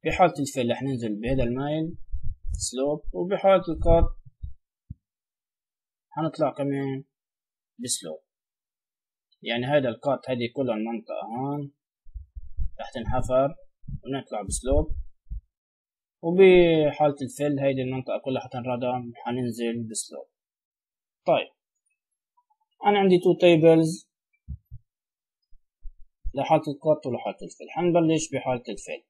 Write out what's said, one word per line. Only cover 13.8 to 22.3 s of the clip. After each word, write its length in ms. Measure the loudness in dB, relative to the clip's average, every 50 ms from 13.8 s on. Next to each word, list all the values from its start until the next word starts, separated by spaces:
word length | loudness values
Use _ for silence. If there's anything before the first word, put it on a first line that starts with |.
| -14 -12 -12 -12 -8
ونطلع 380 | -8 -8 -8 -8 _ -10 -10
بسلوب. 540 | -8 -6 -8 -6 -2 2 2 2 2 0 -4 -4 -6 -12 -16 _ _ -12 -12 -12 _ _ _ _ _ _ _ _ _ _ _ _ _ _ _ _
وبحالة 960 | -4 0 6 8 8 10 10 8 8 6 4 4 2 0 2 2 2 2 2 -2
الفل 380 | -10 -12 -6 -4 -2 -2 0 0
هيدي 220 | 0 0 0 0
المنطقة 400 | -4 -4 -6 -6 -6 -6 -6 -6 -4
كلها 160 | -4 -6 -6
حتنردم، 680 | -6 -8 -10 -8 -6 -6 -4 -4 -2 -4 -4 -4 -6 -10 -14
حننزل 680 | -12 -8 -6 -6 -4 -4 -6 -6 -4 -6 -4 -4 -6 -8 -8
بسلوب. 360 | -10 -12 -12 -12 -14 -16 -18 _ _ _ _ _ _ _ _ _ _ _ _ _ _ _ _ _ _ _ _
طيب، 220 | 0 0 0 0 -6 _ _ _ _ _ _ _ _ _ _ _ _ _ _ _ _